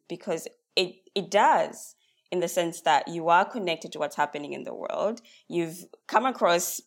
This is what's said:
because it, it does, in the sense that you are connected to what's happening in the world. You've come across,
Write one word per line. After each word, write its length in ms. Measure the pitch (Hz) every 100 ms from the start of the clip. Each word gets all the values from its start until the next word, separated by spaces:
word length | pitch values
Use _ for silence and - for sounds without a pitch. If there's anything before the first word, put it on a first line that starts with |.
| -
because 380 | 175 - 165 - _ _ -
it, 200 | 180 - _
it 160 | 202 175
does, 640 | 196 262 226 - - - _ _ _ -
in 80 | 185
the 80 | 170
sense 340 | 185 170 170
that 260 | 165 143 -
you 220 | 170 160
are 160 | 175 196
connected 460 | 247 175 160 156
to 80 | 147
what's 160 | 147 -
happening 380 | 147 147 143
in 100 | 139
the 100 | 127
world. 480 | - - - 190 233 _ _ -
You've 380 | 170 165 180 185 - -
come 180 | 220 262
across, 560 | 240 190 175 175 -